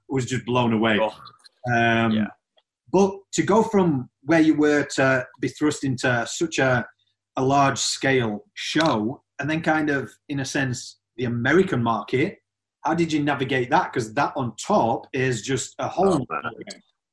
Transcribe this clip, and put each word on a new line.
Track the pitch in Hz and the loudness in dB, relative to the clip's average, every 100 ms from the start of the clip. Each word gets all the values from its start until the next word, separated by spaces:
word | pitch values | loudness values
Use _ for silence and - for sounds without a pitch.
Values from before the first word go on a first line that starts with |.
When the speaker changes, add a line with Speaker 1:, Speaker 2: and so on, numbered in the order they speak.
| - | -6
Speaker 1:
was | 135 120 | -6 -4
just | 127 120 | -6 -2
blown | 123 117 | 0 2
away. | 110 113 107 | 2 2 2
Speaker 2:
Oh. | 110 - - - - _ 123 | 0 -4 -18 -20 -20 _ -2
Speaker 1:
Um, | 120 117 113 117 | 2 2 2 2
Speaker 2:
Yeah. | 110 104 - _ _ _ _ _ | 0 -2 -8 _ _ _ _ _
Speaker 1:
but | 185 196 - - | 2 2 -2 -6
to | - | -2
go | 139 214 | 2 2
from | 214 202 175 135 123 _ | 4 2 2 0 -4 _
where | 135 165 | 0 4
you | 156 147 | 4 4
were | 151 147 139 - | 4 2 0 2
to | 135 131 - _ | 2 2 -2 _
be | 131 | -8
thrust | - 151 147 139 | -2 -2 -2 -4
into | 127 131 120 113 | -2 0 0 -2
such | - 165 - | -4 -4 0
a, | 131 123 113 _ _ _ _ - | 2 2 -2 _ _ _ _ -2
a | |
large | 131 139 139 117 | 2 4 2 2
scale | - - 139 131 113 104 - - | -4 -2 0 2 0 -6 -12 -12
show, | - 147 160 113 107 139 _ - | -4 2 2 2 -2 -6 _ -8
and | 143 | -4
then | 160 | -2
kind | 160 156 151 | 0 0 0
of, | 139 117 - - | -2 -6 -14 -8
in | 143 | -6
a | 131 | -4
sense, | 147 131 123 - - _ - | -2 -2 -4 -10 -18 _ -6
the | 123 | -4
American | 120 123 170 185 127 | -2 2 2 2 0
market, | 117 110 - 127 185 - _ _ _ _ | 0 -2 -2 -2 -2 -4 _ _ _ _
how | 143 | -4
did | 170 165 | 0 0
you | 151 | 0
navigate | 147 131 123 131 120 | 0 -2 -2 -2 2
that? | 160 175 | 0 0
'Cause | 139 110 110 | -4 -4 -2
that | 170 151 | -2 -2
on | 120 - | -6 -8
top | - 202 117 127 - | 0 2 2 -2 -6
is | 135 131 113 | -4 -2 -2
just | 131 131 - - | -4 -4 -6 -8
a | 131 | -6
whole | 160 196 156 | 0 0 0
Speaker 2:
Oh, | 123 | -2
man. | 76 76 - - - _ _ _ | -8 -8 -12 -16 -18 _ _ _